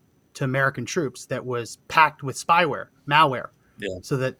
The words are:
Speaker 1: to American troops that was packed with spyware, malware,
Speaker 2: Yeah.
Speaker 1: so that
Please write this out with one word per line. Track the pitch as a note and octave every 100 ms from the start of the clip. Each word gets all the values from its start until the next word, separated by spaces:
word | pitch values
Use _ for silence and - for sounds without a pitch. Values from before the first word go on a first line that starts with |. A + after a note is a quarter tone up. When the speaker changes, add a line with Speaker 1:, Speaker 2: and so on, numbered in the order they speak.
| _ _ _
Speaker 1:
to | - C3+
American | C3+ C3+ C3 A#2+
troops | F#3 C#3 - -
that | C3 B2+
was | A#2+ A2+ - -
packed | - D#3 -
with | C#3 -
spyware, | - E3+ E3 G#2 - _ -
malware, | D3 D#3 B2 - _ _ -
Speaker 2:
Yeah. | G2+ F#2
Speaker 1:
so | - C#3
that | C3